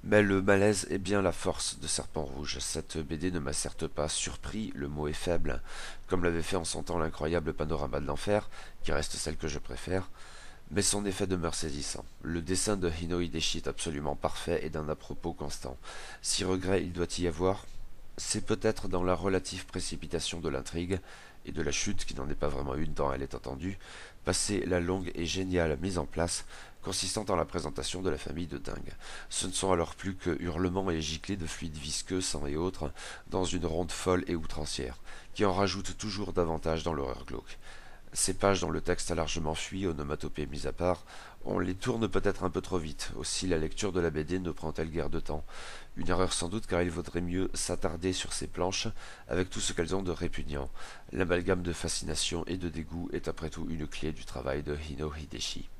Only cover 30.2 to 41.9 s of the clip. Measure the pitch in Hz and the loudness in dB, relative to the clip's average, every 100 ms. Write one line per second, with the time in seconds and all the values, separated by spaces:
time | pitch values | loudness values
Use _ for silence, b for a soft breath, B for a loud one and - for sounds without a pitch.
30.2 | 90 76 87 80 92 92 95 80 76 80 | 0 0 0 2 2 2 2 0 0 -4
31.2 | - 101 80 - 85 76 71 - - 92 | -4 -4 -4 -4 -6 -6 -4 -4 -2 -2
32.2 | 90 76 71 73 90 - 73 B B B | 0 0 0 0 0 0 -4 B B B
33.2 | - 95 87 90 85 80 82 - - 90 | -2 0 2 2 2 0 0 0 4 4
34.2 | - 85 80 - 76 - 62 64 B B | 4 0 0 -2 -4 -4 -4 -6 B B
35.2 | B - 101 92 98 95 95 85 107 101 | B 2 4 6 4 2 -4 -4 -4 -4
36.2 | 95 92 85 80 80 80 80 76 67 62 | 0 2 2 2 2 2 2 0 0 -4
37.2 | 62 58 - - B B B B B - | -6 -8 -8 -12 B B B B B 0
38.2 | - 90 98 95 82 80 80 87 - 82 | 0 4 4 4 2 0 0 0 2 0
39.2 | 80 82 78 80 - 95 95 78 73 76 | 0 0 0 -2 -4 -2 -2 -2 -4 -4
40.2 | 76 73 71 71 69 - 87 87 - B | -4 -4 -4 -2 -4 2 2 2 -2 B
41.2 | B B - 95 92 95 120 | B B -2 0 0 0 0